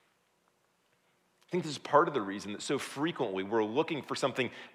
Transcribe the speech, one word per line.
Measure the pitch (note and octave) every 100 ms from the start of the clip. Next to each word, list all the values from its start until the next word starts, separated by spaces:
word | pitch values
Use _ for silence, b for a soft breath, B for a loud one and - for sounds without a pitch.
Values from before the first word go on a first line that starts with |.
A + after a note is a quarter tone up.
| b _ _ _ _ _ _ _ _ _ _ _ _ _ -
I |
think | F3+
this | D#3
is | C3
part | - D3 E3+
of |
the | C#3
reason | G2 G2+ F#2+
that | G2
so | - C3+
frequently | - C3+ D#3+ D#3+ A#2+ F#2+
we're | G2 A2+
looking | G#2+ B2 E3 D3+
for | - C3+
something | C3+ B2 A#2+ B B